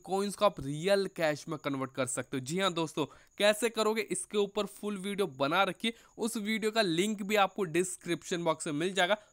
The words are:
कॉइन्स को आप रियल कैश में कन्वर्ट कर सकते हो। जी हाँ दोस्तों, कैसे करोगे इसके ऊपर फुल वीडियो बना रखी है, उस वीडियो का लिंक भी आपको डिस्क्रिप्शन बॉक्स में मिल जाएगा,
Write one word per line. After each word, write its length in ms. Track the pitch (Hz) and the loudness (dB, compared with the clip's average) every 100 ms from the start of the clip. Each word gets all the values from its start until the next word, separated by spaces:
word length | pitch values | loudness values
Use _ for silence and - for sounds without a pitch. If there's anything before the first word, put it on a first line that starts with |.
कॉइन्स 320 | - 190 202 - | -2 -2 -2 2
को 80 | |
आप 160 | 208 - | 2 2
रियल 460 | 135 151 180 202 185 - | -6 -4 2 2 2 0
कैश 280 | 156 147 - | 0 0 -6
में 100 | 156 | -6
कन्वर्ट 340 | 147 135 131 | -4 -4 -4
कर 140 | 131 127 | -2 -4
सकते 300 | - 123 135 | -2 -4 -6
हो। 40 | |
जी 160 | 127 175 | -4 0
हाँ 140 | 190 | 0
दोस्तों, 340 | 170 160 - 135 - - - | 0 -4 -2 -4 -6 -20 2
कैसे 300 | 208 214 240 | 2 4 0
करोगे 320 | 226 214 220 | 2 0 0
इसके 360 | - 180 - 208 | -2 -6 -2 0
ऊपर 280 | 196 214 196 | 0 0 -4
फुल 300 | - 208 202 | -4 -8 -6
वीडियो 280 | 196 196 190 131 | -6 -2 -4 0
बना 240 | 139 175 | 2 4
रखी 240 | 190 170 226 | 2 2 -4
है, 60 | - - - | -4 -14 -4
उस 180 | 220 226 | -4 -2
वीडियो 320 | 202 220 214 | -2 0 0
का 120 | 220 | 2
लिंक 400 | 202 160 208 208 | 2 2 2 0
भी 140 | 196 208 | 0 2
आपको 260 | 190 - 180 | 2 2 -2
डिस्क्रिप्शन 760 | 165 180 - 175 165 - 175 | 0 0 -4 -4 -4 -2 -2
बॉक्स 220 | 170 156 175 | 0 0 -2
में 80 | |
मिल 180 | 147 180 | -2 -2
जाएगा, 220 | 190 180 208 - | 2 2 2 -2